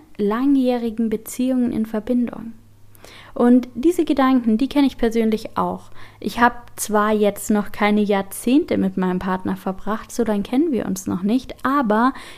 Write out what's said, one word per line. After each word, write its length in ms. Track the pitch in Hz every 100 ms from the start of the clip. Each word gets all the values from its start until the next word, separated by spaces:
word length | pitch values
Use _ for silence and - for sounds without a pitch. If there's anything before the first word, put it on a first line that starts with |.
| - -
langjährigen 920 | 202 220 277 277 247 247 233 220 226
Beziehungen 640 | 220 - - 254 254 240
in 120 | 220
Verbindung? 720 | 220 214 214 247 233 - 226 - - - - - - - - -
Und 320 | 240 247 247
diese 320 | 233 320 349 311
Gedanken, 500 | 277 262 262 226 214
die 120 | 269
kenne 180 | 285 277
ich 100 | -
persönlich 640 | 233 226 220 214 - -
auch. 320 | 180 185 - - - -
Ich 200 | - 233
habe 140 | 240 240 - -
zwar 360 | - 208 214
jetzt 380 | 214 208 202 -
noch 200 | 208 202
keine 300 | - 208 208
Jahrzehnte 800 | 208 196 196 - 233 277 - 202
mit 180 | 190 190
meinem 220 | 185 180
Partner 380 | 190 185 196 190
verbracht, 540 | 190 190 202 220 -
so 140 | -
lang 180 | 220 202
kennen 300 | 196 254 339
wir 140 | 240 -
uns 200 | 190 -
noch 160 | 190
nicht, 320 | 196 254 - -
aber 520 | 254 285 233 214 254 - -